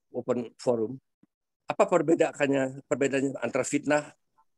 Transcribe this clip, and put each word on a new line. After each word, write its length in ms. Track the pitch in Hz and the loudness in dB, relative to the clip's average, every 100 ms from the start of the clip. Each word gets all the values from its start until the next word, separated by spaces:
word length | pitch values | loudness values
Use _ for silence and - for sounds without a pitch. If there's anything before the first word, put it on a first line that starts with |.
| _ 123 | _ -10
open 360 | 120 123 117 _ | -2 -2 -4 _
forum, 400 | - 120 110 131 _ _ _ _ _ _ - | 0 0 0 -6 _ _ _ _ _ _ -8
apa 160 | - | 0
perbedaannya, 1040 | 202 180 151 165 156 131 143 139 135 139 - | 2 2 4 4 2 2 0 2 0 -6 -6
perbedaannya 480 | 127 135 135 135 131 | 0 0 0 -2 -2
antara 280 | 120 127 127 | -4 -2 -2
fitnah 360 | 143 139 147 147 - _ _ _ | -2 0 0 -2 -16 _ _ _